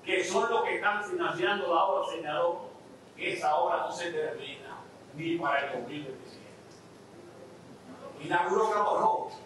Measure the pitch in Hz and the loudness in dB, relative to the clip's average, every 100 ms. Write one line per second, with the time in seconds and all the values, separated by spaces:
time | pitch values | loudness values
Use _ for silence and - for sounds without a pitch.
0 | - 185 185 196 233 233 - 185 202 208 | 0 0 2 2 4 2 2 2 2 0
1 | 202 - 170 170 185 202 175 165 160 - | -2 -2 0 0 0 2 2 4 4 2
2 | - 160 151 151 170 - - - - - | 0 -4 -2 2 2 0 -6 -14 -18 -20
3 | - - - - - 151 - 135 - - | -20 -6 -4 0 2 4 4 2 0 -2
4 | 170 156 151 - - - - - - - | -4 -2 -2 -4 -8 -12 -12 -14 -16 -18
5 | - 147 165 170 170 170 - - - 151 | -16 -6 -2 0 2 2 0 -4 -6 -8
6 | - - - - - - - - - - | -8 -10 -14 -18 -18 -18 -20 -20 -20 -20
7 | - - - - - - - - - - | -20 -20 -18 -18 -18 -18 -18 -18 -16 -14
8 | - - - - - 208 220 - - - | -14 -12 0 2 4 4 4 4 4 6
9 | 880 880 906 - | 6 4 0 -10